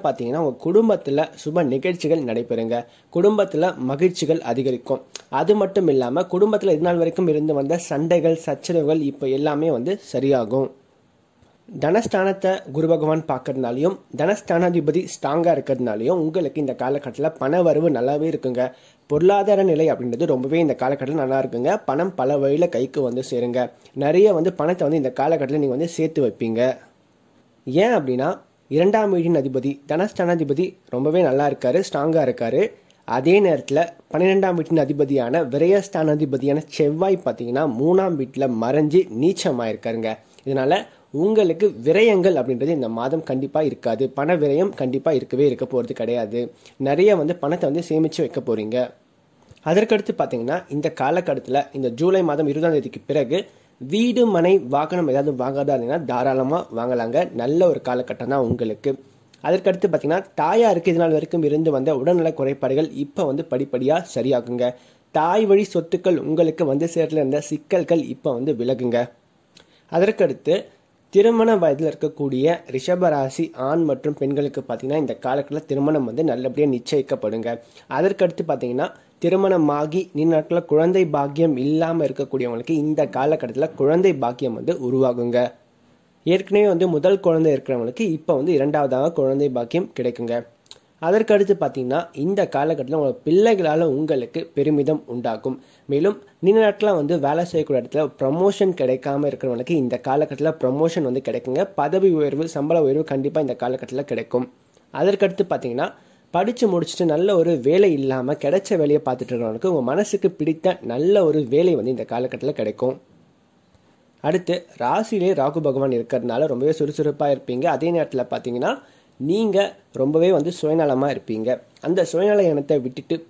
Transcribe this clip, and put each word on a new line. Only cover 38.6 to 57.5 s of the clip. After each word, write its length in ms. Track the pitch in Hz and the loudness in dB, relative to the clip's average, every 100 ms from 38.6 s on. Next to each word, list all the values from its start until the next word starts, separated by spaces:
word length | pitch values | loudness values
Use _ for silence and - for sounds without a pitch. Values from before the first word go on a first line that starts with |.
மறைஞ்சு 380 | 117 147 151 175 185 110 | 0 2 2 2 2 2
நீச்சமாயிருக்காருங்க. 880 | 160 190 180 123 113 107 120 113 110 110 - _ 131 | 0 2 -2 -2 -2 -4 -6 -4 -4 -6 -12 _ -4
இதனால 260 | 135 131 190 240 - _ 139 | -2 2 0 -2 -16 _ -2
உங்களுக்கு 460 | 190 220 190 165 202 110 127 | 0 4 2 2 0 0 2
விரயங்கள் 520 | 180 226 196 185 156 | 4 6 4 4 2
அப்படின்றது 320 | 123 123 143 160 | 0 -2 0 0
இந்த 120 | 117 113 | -2 -2
மாதம் 260 | 127 156 156 | -2 -2 -2
கண்டிப்பா 320 | 131 139 156 151 | -4 -2 0 -2
இருக்காது. 360 | 123 120 113 131 135 | -2 -2 -2 -2 -2
பண 180 | 151 175 | 0 2
விரயம் 300 | 147 143 196 - | 2 2 0 -2
கண்டிப்பா 320 | 131 131 165 139 | -4 -2 0 0
இருக்கவே 280 | - 127 143 | 0 2 2
இருக்க 160 | 120 127 | 2 -2
போறது 220 | 127 117 123 | -4 -4 -4
கிடையாது. 400 | 113 120 107 117 120 - - - 135 | -4 -2 -2 -4 -6 -10 -20 -6 0
நிறைய 220 | 143 202 190 | 4 6 4
வந்து 140 | 147 175 | 2 -2
பணத்தை 220 | 147 175 147 | -2 -2 0
வந்து 140 | 156 175 | -2 -2
சேமிச்சு 300 | 156 165 - | 0 0 0
வைக்க 160 | 135 139 120 | -4 -4 -4
போறீங்க. 300 | 110 107 123 123 - _ _ _ _ _ _ 156 | -4 -2 -2 -4 -6 _ _ _ _ _ _ -2
அதற்கடுத்து 440 | 180 220 214 202 - | 2 2 2 0 -4
பாத்தீங்கன்னா 380 | 135 120 120 175 - 143 | -2 -4 -4 -4 -4 -4
இந்த 120 | 151 - | -4 -2
காலகட்டத்துல 640 | 135 175 180 135 - 135 139 135 | 0 0 -2 -4 -2 -2 -2 -4
இந்த 120 | 127 117 | -4 0
ஜூலை 200 | 175 190 170 | 2 2 2
மாதம் 220 | 147 151 | 0 0
இருபதாம் 240 | 147 165 151 | 0 2 0
தேதிக்கு 260 | 127 - - | -2 -8 -4
பிறகு 280 | 147 120 170 - _ _ - 131 | -2 0 -2 -4 _ _ -16 -4
வீடு, 280 | 202 240 240 233 185 | 0 2 2 2 4
மனை, 180 | 175 196 123 143 | 4 4 2 -2
வாகனம் 360 | 156 180 151 | 0 0 0
ஏதாவது 200 | 135 147 127 | 2 0 -2
வாங்காதா 300 | 127 139 139 | -2 -2 0
இருந்தீங்கன்னா 360 | 131 117 160 131 | 0 0 -4 -2
தாராளமா 500 | 123 131 131 135 170 - 113 | -2 0 0 0 -2 -4 -6
வாங்கலாங்க. 360 | 123 123 117 139 180 113 | -2 -2 -2 -2 -2 -2
நல்ல 280 | 120 | -2